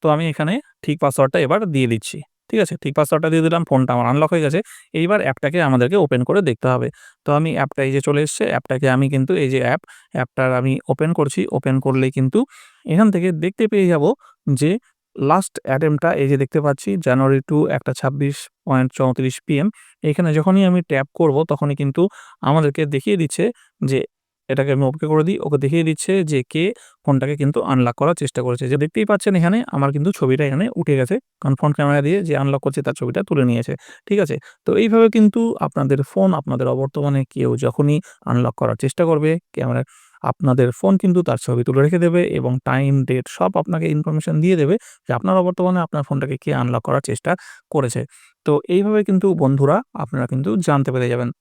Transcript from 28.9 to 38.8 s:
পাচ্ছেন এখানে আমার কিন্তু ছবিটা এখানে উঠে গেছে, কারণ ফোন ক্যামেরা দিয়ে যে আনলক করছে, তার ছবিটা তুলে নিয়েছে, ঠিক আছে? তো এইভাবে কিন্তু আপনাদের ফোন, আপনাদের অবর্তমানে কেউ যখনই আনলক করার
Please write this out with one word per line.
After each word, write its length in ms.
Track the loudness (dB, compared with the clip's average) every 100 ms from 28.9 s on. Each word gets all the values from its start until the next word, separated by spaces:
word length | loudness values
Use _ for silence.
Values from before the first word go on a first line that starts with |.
| -2 0
পাচ্ছেন 220 | 0 2
এখানে 240 | 2 2 0 -2 -2
আমার 140 | -2
কিন্তু 180 | 0 -2 0
ছবিটা 240 | 0 0 0
এখানে 160 | -2 -4 -4
উঠে 140 | -2 0
গেছে, 200 | 0 -2 _ _
কারণ 140 | -2 0
ফোন 100 | 0
ক্যামেরা 280 | 0 2 2 2
দিয়ে 120 | 0 0
যে 60 | 0
আনলক 180 | 0 0
করছে, 160 | -2 -4 -6
তার 80 |
ছবিটা 260 | -4 -4 -4 -2
তুলে 160 | 0
নিয়েছে, 280 | 2 0 -2 -8 -12 -20 -2
ঠিক 120 | 0
আছে? 120 | 0 -4 -10 _
তো 60 | 0 2
এইভাবে 240 | 4 6 4 6
কিন্তু 240 | 4 4 -2 -2
আপনাদের 380 | -4 -2 0 0
ফোন, 260 | 0 0 2 2
আপনাদের 260 | -2 -2 -2
অবর্তমানে 460 | -2 -4 -2 -2 0 -2
কেউ 200 | -2 -2 0
যখনই 400 | -2 0 0 0 -4 -14 -2
আনলক 240 | 0 0 0
করার 160 | -2 -2